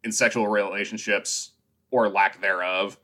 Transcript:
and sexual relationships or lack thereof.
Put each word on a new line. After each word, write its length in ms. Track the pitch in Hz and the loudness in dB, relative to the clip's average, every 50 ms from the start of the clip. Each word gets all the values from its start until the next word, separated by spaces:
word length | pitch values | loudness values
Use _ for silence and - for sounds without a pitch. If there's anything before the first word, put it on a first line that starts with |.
and 100 | - 113 | -8 -6
sexual 360 | 107 - 120 117 - 123 110 104 | 0 2 2 2 2 2 0 2
relationships 1040 | 107 104 101 95 95 101 101 104 110 107 - 110 101 101 - - - - - - _ _ _ _ _ _ _ _ | 2 0 0 0 -2 -6 -6 -6 -6 -8 -2 0 0 0 0 -4 -6 -6 -8 -12 _ _ _ _ _ _ _ _
or 160 | - 123 113 104 | 0 2 2 4
lack 320 | 95 98 98 98 - - | 4 4 2 2 2 -2
thereof. 580 | 95 98 92 90 90 90 92 92 98 101 92 _ | -2 -2 0 0 -2 -2 0 0 -2 -2 -6 _